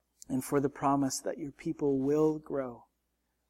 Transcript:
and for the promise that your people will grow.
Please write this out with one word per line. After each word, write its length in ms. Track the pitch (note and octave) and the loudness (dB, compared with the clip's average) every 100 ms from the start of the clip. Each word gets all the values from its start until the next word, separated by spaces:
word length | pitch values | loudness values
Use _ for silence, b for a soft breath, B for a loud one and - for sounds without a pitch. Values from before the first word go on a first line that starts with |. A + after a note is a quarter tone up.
| _ _ - | _ _ -6
and 160 | C3 | -6
for 160 | - C#3+ | 0 0
the 100 | C3+ | 0
promise 500 | - C#3 C#3+ C3+ - | 0 2 2 0 -2
that 180 | - - | -6 -6
your 140 | D3 | -10
people 480 | - E3 - C#3+ C3+ | -8 -6 -2 0 2
will 400 | C3+ D3+ D#3 D#3 | 2 4 2 0
grow. 460 | - C#3 B2+ A#2 _ _ _ _ _ _ | -6 -6 -6 -10 _ _ _ _ _ _